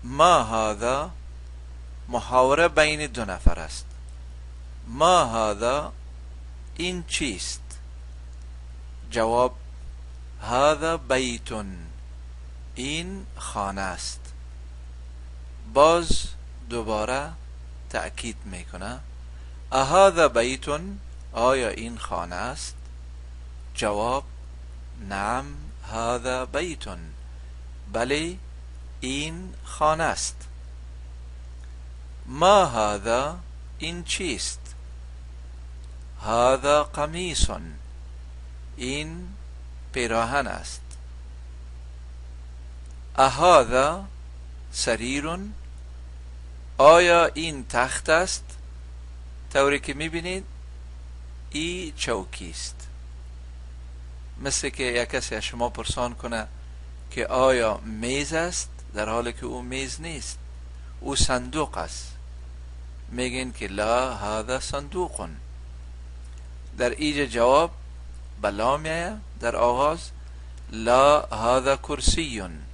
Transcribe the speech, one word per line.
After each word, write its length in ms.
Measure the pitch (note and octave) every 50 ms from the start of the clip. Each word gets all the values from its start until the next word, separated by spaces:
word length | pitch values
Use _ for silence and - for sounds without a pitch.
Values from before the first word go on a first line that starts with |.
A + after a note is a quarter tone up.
| -
ما 400 | A#2+ C3 C#3+ D#3 F3+ F3 D3 A#2
هذا 680 | A2 A2+ A2+ A2 G#2+ G#2+ G2+ A2+ A#2+ C3 C#3 D3+ F#3 F3+ - - - - - - - - - - - - - - - - - -
محاوره 600 | - B2 A#2 - - B2 B2+ C3 C3 C#3+ D3 E3+
بین 400 | E3+ - D#3 D3+ D3+ D3+ D3+ D3+
دو 180 | C#3+ - B2 A2
نفر 340 | G2 F#2 F2+ - - F2 E2+
است. 260 | D#2+ D#2 - - - - - - - - - - - - - - - - - - - - - - -
ما 380 | A#2 A#2 C3+ D#3 F3 A#3+ F3 D3+
هذا، 680 | A#2+ A2+ A#2 A2 G#2+ G#2 G2+ A2+ A#2+ C3+ D3 D3 - - - - - - - - - - - - - - - - - -
این 280 | - E3 F3+ F#3 F3 E3
چیست؟ 540 | - - - D#3 C3+ G2 F2 - - - - - - - - - - - - - - - - - - - - - - - - - - - - - - - - - -
جواب: 440 | - A#2+ A2 A2+ A#2 A#2+ B2 B2+ - - - - - - - - - - - - - - - - - - G#2+ A2
هذا 480 | A#2+ B2+ C#3 D3 D#3 D3 D#3+ D#3+ E3
بیت، 520 | D#3+ C3 A#2+ C3+ C3 C3 B2 A#2+ A2+ - - A#2 G#2+ G2+ G2 F#2 F2+ E2 D#2+ - - - - - - - - - - - - - - - - -
این 500 | B2 B2 C3+ D3+ D#3+ F3 F#3 G3 F#3+ F#3+ - -
خانه 440 | - - - - A2 G2+ G2 G2 G2
است. 380 | G2 F#2+ F2 - - - - - - - - - - - - - - - - - - - - - - - - - - - - - - - - - - A2 A2+
باز 500 | C3+ D3 D#3+ E3+ F3 E3+ D#3+ - - - - - - - - - - - A#2
دوباره 600 | A#2 A#2 A2 G#2+ A2 G#2+ G#2+ A2+ B2+ C3+ D3 D#3+ E3 - - - - - - - - - - -
تأکید 480 | - A2+ E2 F#2 - - - A2+ G#2+ - -
می‌کنه: 540 | G#2 F#2 F2+ F2 - - F2+ F#2+ G#2+ B2 C3+ - - - - - - - - - - - - - -
اهذا 580 | C3 C3 C3+ C3+ D#3 F#3 G3 G3 F3 E3 D#3+ C#3
بیت، 360 | A#2 A#2 A2+ B2+ C3 C3 - D3 D3 D3+ F3 G3 G3+ G3+ - - - - - - -
آیا 360 | A2+ A#2+ C3 C3+ C3+ B2 G#2+
این 280 | - - A2+ A#2 A#2+
خانه 380 | A2 - - - F2 E2+ E2 F2
است؟ 400 | F2+ G#2 B2 C#3+ D3+ - - - - - - - - - - - - - - - - - - - - - - -
جواب: 500 | - A#2+ G#2 G#2 G#2 A2 A#2+ B2+ C#3 - - - - - - - - - - - - - - - - G#2 G2
نعم 360 | G2 G2 G2+ G#2+ A#2+ B2+ C#3 C#3+ C#3 D3 - - - - - -
هذا 540 | A2 A2+ A#2 A#2 A#2+ B2 A#2 B2+ B2+ B2+ B2+
بیت، 380 | B2 B2+ C#3 E3+ F3+ D3+ B2+ - A2+ F#2 F2 E2 D#2 D2 - - - - - - - - - - - - - - - -
بله 440 | - A#2+ B2+ C#3+ D3+ D#3+ E3+ F#3 F#3 - - - - - - - - - - - -
این 520 | - B2+ C3+ C#3 D3 D#3+ E3 E3+ F#3 F#3 F#3 - -
خانه 400 | - - - D3+ D3+ D#3 D#3+ D#3
است. 440 | C3+ G2 - - - - - - - - - - - - - - - - - - - - - - - - - - - - - - - - - - - - - - - - - -
ما 400 | A#2+ B2+ C#3+ E3 F#3+ G#3 G3+ F#3
هذا، 760 | D3 A#2+ A2+ G#2+ G#2 G#2 G2+ G2 A2+ A#2 B2+ C#3 D3 E3+ F3+ - - - - - - -
این 260 | - D3+ D#3+ E3+ F3 E3+
چیست؟ 560 | - - - F#3+ E3+ A#2 F2+ - - - - - - - - - - - - - - - - - - - - - - - - - - - - - - - - - - - - -
هذا 580 | G#2 A2+ A#2+ A#2+ B2+ C3 C3 C3 C#3+ D3 D3+ D3
قمیص، 680 | - - D3+ D3 D3+ D#3+ F3 F#3 F3+ D3+ - - - G#2 F2+ F2 E2 - - - - - - - - - - - - - - - - - - - - -
این 500 | - A#2+ B2+ C3+ D3 D3+ D#3 E3 F3 F3+ F3+ G3 - - - - - - - - - - - -
پیراهن 540 | C3 A#2+ A2+ A2+ A2+ A#2 A#2 C3 C#3+ C3+
است. 340 | G#2 F#2+ F2 - - - - - - - - - - - - - - - - - - - - - - - - - - - - - - - - - - - - - - - - - - - - - - - - - - -
اهذا 880 | - C3 C3+ B2 C3+ D#3+ F3+ F3 D3 B2 A2+ B2 B2+ C3+ D3 E3 G3 F#3+ - - - - - - - - - - - - -
سریرٌ، 580 | - - - B2+ A#2 A2 A2+ B2 C3+ C#3+ C#3+ D#3+ E3+ F#3 G3 G#3+ G#3+ - - - - - - - - - - - - - - - - - - - - - - - -
آیا 480 | - C3 D3+ E3 E3+ F3+ F3 E3+ E3+ E3
این 400 | D3 - D3 D#3+ E3 D3+ C3+ A#2+ -
تخت 400 | - B2 B2 C3+ - - - -
است؟ 340 | D#3 E3 F#3 F#3+ - - - - - - - - - - - - - - - - - - - - - - - - -
طوری 260 | C#3 C#3 C#3+ C#3+ C#3
که 140 | - - C#3
می‌بینید 520 | C#3 D#3 E3 D#3 E3+ E3 F3+ F#3 F#3+ G3 - - - - - - - - - - - - - - - - - - - - -
این 440 | - C#3+ D#3+ E3+ F3+ F3+ F3 - -
چوکی 540 | - - - A#2 G2+ F#2 - - - G2 E2+
است. 380 | D#2+ - - - - - - - - - - - - - - - - - - - - - - - - - - - - - - - - - - - - -
مثل 280 | C3 C#3 C3+ - - C#3
که 140 | - - C3+
یک 260 | B2 A#2+ A#2+ A#2+ A2+
کسی 260 | - C3 A#2 - A#2
از 80 | G#2+ -
شما 260 | - - A#2 A#2+ A#2+
پرسان 440 | A2+ - A2 - - C3+ B2 A#2+ A#2
کنه 340 | - - A#2+ A#2 A2+ A2 - - - - - - - - - - - - -
که 160 | - B2 A#2
آیا 500 | - - B2+ B2+ C3 C3 B2 A2+ A2 G#2
میز 560 | - G#2 A2+ A2 G#2+ A2+ A#2+ C3 C#3+ D3 C#3+ D#3+
است، 360 | D#3+ E3 F3 F3 - - - - - - - -
در 140 | G#2 G#2+ A2
حالی 240 | A2 A#2+ A#2+ A#2+ A#2
که 120 | - B2
او 160 | B2 B2 B2+
میز 400 | B2 B2 B2+ C3+ C3+ B2+ B2+ -
نیست، 380 | D#3 E3+ D#3+ C3 - - - - - - - - - - - - - - - -
او 160 | - C3+ C#3
صندوق 640 | C3 - - C3+ B2 B2 B2+ B2 D#3 D3+ - -
است. 340 | F#2+ E2 D#2 - - - - - - - - - - - - - - - - - - - - - - - -
میگین 440 | A#2 B2 B2+ B2+ B2 C3 C3 B2+ A#2+
که 140 | - A2+
لا 480 | F#2+ F#2+ G2+ G#2 A2 A#2 B2 C3 C3 B2
هذا 420 | G2 G2+ G#2 G#2+ A2 A2 A#2 B2+ C3
صندوقٌ. 720 | - - - C#3 C#3+ C#3+ - F3+ F3+ E3 - - G2 E2 D2+ - - - - - - - - - - - - - - - - - - - - - - - - - - - -
در 120 | - B2 B2
اینجا 360 | A#2 - D3+ D3+ D3 C#3+ D3
جواب 460 | B2 A2 A#2+ A#2 B2 C3+ D3 E3 E3+ - - - - - - - - - - - - - - -
بلا 340 | G2+ G2 G2+ A2 B2 C#3
می‌آید 440 | D3+ D#3 D#3+ D#3+ E3 E3+ F#3 A3 G#3+ - - - -
در 160 | - A#2 A#2
آغاز، 440 | - A#2+ A#2+ A#2+ B2+ C#3 D3 D#3+ F3 - - - - - - - - - - - - - -
«لا 500 | - A2 A2+ A#2 B2 C3 C3+ C#3+ D3 D3+
هذا 560 | D3 - A#2 G#2+ A2+ A#2 B2+ C3 B2+ C#3 C3+
کرسی.» 680 | C3 - - D3 C3+ - - - F3 E3 D3 A#2+ G#2+ F#2+ F#2 E2 D2+ C2+ -